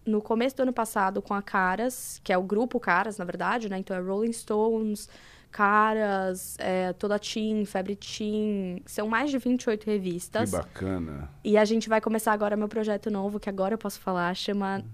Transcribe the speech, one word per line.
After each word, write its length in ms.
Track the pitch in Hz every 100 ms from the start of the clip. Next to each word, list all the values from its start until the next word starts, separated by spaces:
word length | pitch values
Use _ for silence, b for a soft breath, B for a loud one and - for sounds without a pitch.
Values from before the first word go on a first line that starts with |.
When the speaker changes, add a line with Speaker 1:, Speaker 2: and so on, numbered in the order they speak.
| 226
Speaker 1:
no 160 | 208
começo 340 | 214 226 262 -
do 60 |
ano 120 | 254
passado, 480 | 247 220 214 190 202
com 100 | -
a 80 | 202
Caras, 800 | - 196 185 190 254 - - -
que 80 | -
é 60 | 185
o 60 |
grupo 360 | 190 208 247 233
Caras, 380 | 196 175 214 202
na 80 | 180
verdade, 420 | 180 180 233 214
né? 120 | 190
Então 180 | 190 185
é 20 |
Rolling 320 | 185 196 233
Stones, 760 | 226 - 214 220 220 214 208 - b b b b - 202
Caras, 840 | 214 220 220 208 196 190 185 - -
é, 340 | - 185 185
Toda 240 | 180 208 208
Teen, 480 | - 226 214 214 196
Febre 300 | 196 190 202
Teen, 840 | - - 214 214 214 202 185 180 -
são 220 | - 214
mais 240 | 226 294
de 60 | 269
vinte 260 | 240 247
e 60 | -
oito 160 | 214 214
revistas. 680 | 208 185 175 - 214 101
Speaker 2:
Que 60 | 90
bacana. 720 | - - 95 92 80 71 73 -
Speaker 1:
E 140 | 214 208
a 80 | 208
gente 220 | 226 220
vai 100 | 220
começar 320 | 220 220 220
agora 220 | 208 208 208
meu 120 | 208
projeto 420 | 220 214 202 226
novo, 300 | 202 202 208
que 100 | 208
agora 240 | 196 190
eu 40 | 220
posso 220 | 202 -
falar, 360 | 196 180 175 185
chama 480 | - 202 196 196 -